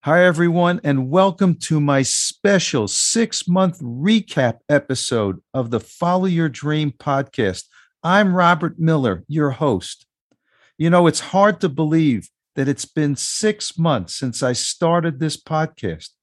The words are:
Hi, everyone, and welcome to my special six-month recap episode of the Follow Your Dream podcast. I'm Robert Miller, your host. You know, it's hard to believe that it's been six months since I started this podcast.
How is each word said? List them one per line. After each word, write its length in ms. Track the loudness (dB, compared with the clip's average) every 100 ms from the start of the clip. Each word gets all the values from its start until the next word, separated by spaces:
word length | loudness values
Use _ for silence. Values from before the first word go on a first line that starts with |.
Hi, 220 | 2 4 4
everyone, 560 | 4 2 2 0 0
and 240 | -2 -2 0
welcome 460 | 2 2 2 0 0
to 200 | -2 0
my 220 | 2 2
special 840 | 0 -2 -6 -2 2 2 0 -2 -2
six-month 920 | -2 -2 0 -2 -4 -2 0 0 -2
recap 760 | -10 -4 0 0 0 0 0 -2 _
episode 720 | 0 0 -6 -2 -2 -2 -4 _
of 160 | -6 -2
the 100 | -4
Follow 460 | -6 -4 -2 0 0
Your 240 | 0 -2
Dream 420 | -4 -4 -2 -2
podcast. 720 | -4 -4 -2 -2 -2 -2 -2 -12 _ _ _
I'm 320 | 0 2 4
Robert 440 | 4 2 2 -2 -2
Miller, 460 | 0 2 0 -2 -4
your 240 | -2 -2
host. 520 | 0 -2 -2 -4 -18 _ _ _ _ _ _ _ _
You 140 | 2
know, 160 | 4 4
it's 140 | 2
hard 380 | -2 2 2 2
to 80 | -4
believe 580 | -2 0 2 2 0 -6 _ _
that 140 | -4 -4
it's 160 | -4
been 320 | -6 -4 -2 -2
six 640 | -6 -2 -2 -2 -8 -2
months 360 | 0 0 -4
since 280 | -8 -8 -4
I 100 | -4
started 680 | -2 -6 -2 0 0 -2 -4
this 220 | -6 -6
podcast. 680 | -6 -4 -4 _ -8 -8 -14 _